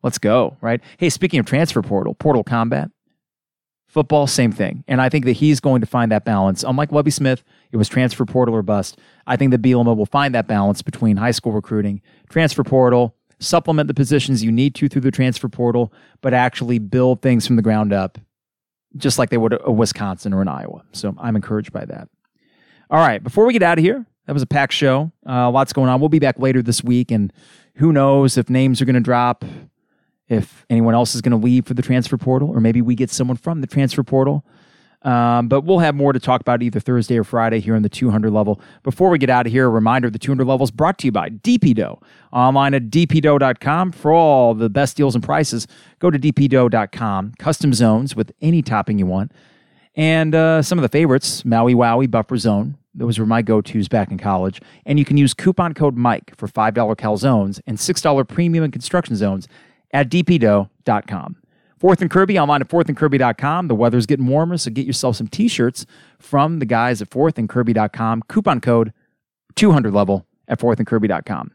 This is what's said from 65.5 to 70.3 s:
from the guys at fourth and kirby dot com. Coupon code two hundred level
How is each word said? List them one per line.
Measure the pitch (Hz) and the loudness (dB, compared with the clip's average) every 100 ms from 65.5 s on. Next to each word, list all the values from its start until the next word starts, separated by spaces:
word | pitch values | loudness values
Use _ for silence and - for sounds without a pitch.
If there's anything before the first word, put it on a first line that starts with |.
| - 120 - - _ _ _ | 2 -2 -2 -18 _ _ _
from | - 143 151 165 | -4 0 0 -2
the | |
guys | 123 117 120 117 | -2 0 0 -2
at | 104 | -6
fourth | 123 160 156 | -2 -2 -2
and | 110 | -4
kirby | 123 120 | -2 0
dot | 110 107 | 0 -2
com. | - 113 113 | -2 -4 -4
Coupon | - 220 202 131 | -2 -2 0 -2
code | - 117 110 - _ _ _ _ _ | 0 0 0 -6 _ _ _ _ _
two | - 208 | 2 4
hundred | 156 110 | 4 2
level | 101 98 98 - | 0 0 -2 -4